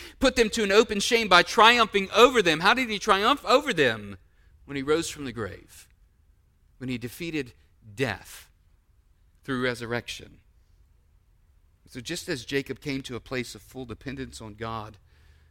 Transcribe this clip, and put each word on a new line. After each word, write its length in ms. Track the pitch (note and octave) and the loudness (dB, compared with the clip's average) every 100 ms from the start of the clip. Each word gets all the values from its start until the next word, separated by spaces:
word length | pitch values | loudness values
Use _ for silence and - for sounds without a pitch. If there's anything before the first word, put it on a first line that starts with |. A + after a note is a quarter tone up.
| - - | -18 -2
put 160 | C4 - | 0 2
them 160 | G#3+ | 0
to 120 | A3+ | 0
an 80 | G3+ | 2
open 280 | G3+ A#3+ G3+ | 4 4 0
shame 280 | - A#3 A3 | 0 0 6
by 140 | F3+ | 6
triumphing 680 | F3 - A3 A#3+ A3 G3+ F#3+ | 6 6 8 8 4 0 0
over 320 | F#3+ B3 B3+ | 6 6 6
them. 160 | E3+ D#3 | 2 2
How 160 | F#3 A#3+ | 2 2
did 160 | B3 | -2
he 80 | G#3 | -4
triumph 440 | - G3 A3 C#4 | 0 2 2 0
over 300 | F#3 B3+ C#4 | 2 2 2
them? 460 | F3 C3+ A2 G#2 G2 _ _ _ _ - | 2 2 0 -8 -18 _ _ _ _ -14
When 120 | C#3+ | -10
he 60 | |
rose 260 | C3+ D#3+ E3 | -2 -2 -2
from 160 | D#3 C#3 | -10 -10
the 60 | |
grave, 560 | A#2 G2+ F#2 - - - _ _ _ _ _ _ _ _ _ | -8 -10 -12 -20 -20 -20 _ _ _ _ _ _ _ _ _
when 140 | B2+ | -8
he 80 | B2+ | -8
defeated 540 | A#2 - E3+ D#3 B2+ - _ _ A2 G2+ | -8 -10 -8 -6 -8 -14 _ _ -18 -6
death 560 | C3 F#2 - - - _ _ _ _ _ _ _ _ _ | -6 -6 -12 -20 -20 _ _ _ _ _ _ _ _ _
through 200 | - B2+ | -8 -4
resurrection. 800 | B2+ A#2+ A#2 A#2+ - - - - _ _ _ _ _ _ _ _ _ _ _ _ _ _ _ | -4 -4 -6 -8 -8 -14 -16 -20 _ _ _ _ _ _ _ _ _ _ _ _ _ _ _
So 120 | C3+ | -16
just 280 | A#2+ E3+ - | -12 -10 -8
as 160 | D3 A2+ | -8 -6
Jacob 360 | C#3 C#3 C3 | -6 -6 -10
came 200 | D3 C3+ | -8 -8
to 140 | C3 A#2 | -8 -12
a 40 | |
place 360 | - B2+ A#2+ A2 | -8 -8 -8 -12
of 80 | |
full 220 | - C3 B2+ | -18 -16 -14
dependence 540 | G#2+ B2+ C3 B2+ - | -14 -12 -12 -12 -14
on 140 | A2 | -16
God, 440 | G#2 A2+ A2+ G#2+ G#2 _ _ _ _ _ | -12 -10 -8 -10 -18 _ _ _ _ _